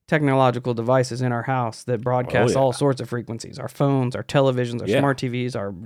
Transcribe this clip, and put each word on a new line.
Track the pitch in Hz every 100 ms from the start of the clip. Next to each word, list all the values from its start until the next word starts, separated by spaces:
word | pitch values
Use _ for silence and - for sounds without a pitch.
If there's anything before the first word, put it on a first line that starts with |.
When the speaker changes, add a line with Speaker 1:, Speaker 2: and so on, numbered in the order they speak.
| -
Speaker 1:
technological | 156 147 135 131 123 123
devices | 117 117 131 127 120
in | 127
our | 120
house | 117 131 117 -
that | - 120
broadcast | 123 127 123 127 123 120
Speaker 2:
Oh, |
yeah. |
Speaker 1:
all | 135
sorts | 123 143 131
of | 120
frequencies, | 120 - 113 - -
our | -
phones, | - 143 139 123
our | 123
televisions, | - 147 135 123 123 120
our | 95
Speaker 2:
Yeah. | 123
Speaker 1:
smart | 139 135
T | 131
Vs, | 120 123 120
our | 101
Speaker 2:
For | 90